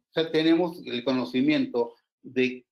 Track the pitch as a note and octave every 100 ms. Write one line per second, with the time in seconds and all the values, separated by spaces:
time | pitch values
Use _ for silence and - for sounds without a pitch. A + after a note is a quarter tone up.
0 | _ - D#3+ D#3+ D#3+ E3+ F3+ - B2 B2
1 | B2 B2+ B2 B2+ C#3+ D3+ B2+ A#2+ A#2 -
2 | _ _ - C3 B2+ B2+ -